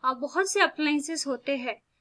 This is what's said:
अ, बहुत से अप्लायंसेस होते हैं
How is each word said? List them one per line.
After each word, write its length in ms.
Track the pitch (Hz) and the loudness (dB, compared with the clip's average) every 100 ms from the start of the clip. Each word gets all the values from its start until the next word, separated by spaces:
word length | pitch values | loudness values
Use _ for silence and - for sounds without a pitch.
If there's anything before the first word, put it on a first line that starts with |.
अ, 100 | 262 | -2
बहुत 380 | 254 277 339 381 | 0 -2 0 0
से 80 | 403 | 4
अप्लायंसेस 680 | 330 - 302 294 285 330 277 | 2 2 0 0 -2 -4 -4
होते 300 | 262 - 277 | -4 -2 -4
हैं 260 | 247 208 _ _ | -4 -8 _ _